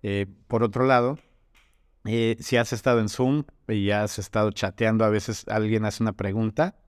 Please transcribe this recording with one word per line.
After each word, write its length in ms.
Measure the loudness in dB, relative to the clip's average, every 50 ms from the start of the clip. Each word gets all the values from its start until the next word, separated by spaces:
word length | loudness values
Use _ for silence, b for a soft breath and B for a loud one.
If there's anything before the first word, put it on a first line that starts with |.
| -4
Eh, 220 | -2 -2 -2 -2 -4 -8 _ _ _
por 160 | 0 0 0
otro 220 | 0 2 0 2
lado, 320 | 4 4 4 4 2 -2 -6 _ _ _ _ _ _ _ -20 _ _ _ _ _ _ _ _ _
eh, 300 | -4 -2 0 0 0 0 -2
si 160 | -4 0 0 0
has 160 | 0 0 -4
estado 260 | -2 0 2 2 2
en 80 | 2 0
Zoom 380 | -2 -2 0 0 0 -2 -2 -6 _ _ _ -4
y 220 | -2 0 0 2
has 280 | 2 0 0 -2 -4 -8
estado 320 | -10 -4 0 0 0 0
chateando, 540 | 0 -2 -4 -6 -2 0 0 2 2 4 4
a 40 | 4
veces 360 | 2 2 0 -4 -8 -8 -6 -4
alguien 380 | -2 0 0 2 0 0 0
hace 180 | -2 -2 -2 -2
una 100 | -2 -2
pregunta 640 | -2 -4 -4 -2 -2 -2 -2 0 0 -2 -2 -2 _ _